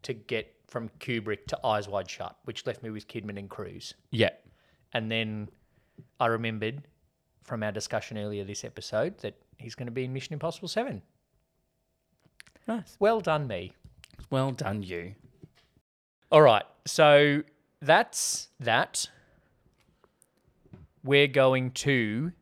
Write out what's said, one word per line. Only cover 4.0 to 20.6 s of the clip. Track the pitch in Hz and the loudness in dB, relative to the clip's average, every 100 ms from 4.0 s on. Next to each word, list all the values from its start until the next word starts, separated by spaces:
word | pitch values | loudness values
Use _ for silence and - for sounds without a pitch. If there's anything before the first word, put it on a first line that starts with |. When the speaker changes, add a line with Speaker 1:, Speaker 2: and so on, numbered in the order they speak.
| _ | _
Speaker 2:
Yeah. | 110 104 - _ _ _ _ _ | 2 2 2 _ _ _ _ _
Speaker 1:
And | 123 110 | -6 -4
then | 113 110 107 107 _ _ _ _ _ - _ | -4 -4 -6 -10 _ _ _ _ _ -20 _
I | 120 | 0
remembered | 113 117 110 107 139 - _ _ _ _ _ | 0 -2 -4 -6 -8 -16 _ _ _ _ _
from | - 120 | -12 -6
our | 107 | -4
discussion | 104 - 113 - 110 | -6 -4 -6 -6 -8
earlier | 104 104 | -6 -6
this | 98 101 | -8 -10
episode | - - - 107 147 202 | -12 -14 -6 -2 -2 -4
that | 107 - _ _ | -12 -12 _ _
he's | 117 | -18
gonna | - 123 | -12 -10
be | 120 | -6
in | 127 | -6
Mission | 131 - | -8 -8
Impossible | 147 165 165 185 | -8 -8 -8 -6
Seven. | - 254 110 - _ _ _ _ _ _ _ _ _ _ _ _ _ - _ - | -4 -4 -8 -14 _ _ _ _ _ _ _ _ _ _ _ _ _ -20 _ -6
Speaker 2:
Nice. | 226 160 - | -6 -8 0
Speaker 1:
Well | 202 226 | 2 2
done, | 185 156 139 | 0 -2 -2
me. | 95 90 - - _ - - - | -6 -8 -16 -20 _ -20 -20 -4
Speaker 2:
Well | 135 135 | -2 -2
done, | 123 - 104 | -2 -4 -4
you. | 95 87 85 101 - _ - _ _ _ _ _ _ _ _ | -6 -8 -8 -14 -20 _ -20 _ _ _ _ _ _ _ _
Speaker 1:
All | 151 | 10
right, | 151 107 - _ - | 10 8 2 _ -10
so | - 151 143 147 143 - _ _ _ | 4 8 10 8 4 -2 _ _ _
that's | 139 170 - - - - - _ | 4 4 4 -2 -4 -4 -8 _
that. | 117 113 - - - - _ _ _ _ _ _ _ _ _ _ _ _ _ _ | 0 2 2 -4 -8 -10 _ _ _ _ _ _ _ _ _ _ _ _ _ _